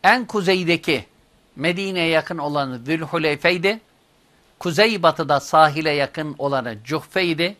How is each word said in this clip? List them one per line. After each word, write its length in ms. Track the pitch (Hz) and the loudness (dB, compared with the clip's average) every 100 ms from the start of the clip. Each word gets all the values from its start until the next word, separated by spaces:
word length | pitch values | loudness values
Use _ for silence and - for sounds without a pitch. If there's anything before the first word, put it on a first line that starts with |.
En 220 | 185 240 240 | 4 2 0
kuzeydeki 800 | 214 180 185 170 165 - 135 - _ _ _ _ - | -2 0 0 2 -2 0 -2 -4 _ _ _ _ -6
Medine'ye 500 | 156 180 196 185 165 | -4 -2 -4 -2 0
yakın 320 | 160 151 170 | 0 0 -6
olanı 400 | 147 147 135 127 | -4 -4 -4 -6
Zülhuleyfe'ydi. 1000 | 123 160 156 170 156 147 175 180 185 220 _ _ _ _ _ _ _ _ | -4 -4 -2 -2 -2 0 0 0 -2 -2 _ _ _ _ _ _ _ _
Kuzeybatıda 840 | 180 156 226 208 165 156 147 143 | -4 2 2 4 2 2 0 0
sahile 500 | - 156 156 147 160 | 2 6 6 4 -2
yakın 440 | 147 135 - 151 143 | 0 -2 -4 -8 -6
olanı 380 | 139 139 120 110 | -2 -2 -4 -10
Cuhfe'ydi. 720 | 113 156 - 190 180 156 175 202 | -8 -8 -4 -2 -2 0 -4 -6